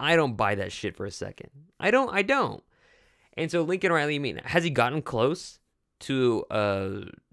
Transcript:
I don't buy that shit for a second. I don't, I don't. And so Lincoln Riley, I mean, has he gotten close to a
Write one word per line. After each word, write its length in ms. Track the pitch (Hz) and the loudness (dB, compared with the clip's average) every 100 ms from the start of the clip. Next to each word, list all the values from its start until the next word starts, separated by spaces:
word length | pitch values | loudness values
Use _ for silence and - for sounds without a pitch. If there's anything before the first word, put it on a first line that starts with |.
I 160 | 143 165 | 4 4
don't 180 | 143 110 | 4 2
buy 200 | 104 101 | 0 0
that 180 | 95 | -4
shit 240 | - 101 - | -4 -6 -6
for 80 | 98 | -10
a 60 | |
second. 380 | - 98 - - 139 160 - | -8 -10 -12 -20 -20 -20 -4
I 120 | - | 2
don't, 220 | 254 262 | 2 2
I 100 | 196 | -2
don't. 380 | 196 269 202 - _ _ _ _ _ _ _ - | 0 0 -2 -6 _ _ _ _ _ _ _ -8
And 120 | 160 | -2
so 120 | 170 | 0
Lincoln 320 | 156 185 185 | 0 0 2
Riley, 220 | 165 147 143 | 2 0 -2
I 40 | |
mean, 220 | 135 80 | -4 -6
has 220 | - 165 165 | -2 0 2
he 40 | |
gotten 320 | 127 117 151 | 2 2 2
close 580 | - 117 127 175 - - _ _ _ _ | -2 2 2 0 -10 -20 _ _ _ _
to 420 | - 135 123 113 - | -2 4 4 4 0
a 520 | 107 104 98 95 98 98 - _ | 0 0 0 -2 -6 -10 -16 _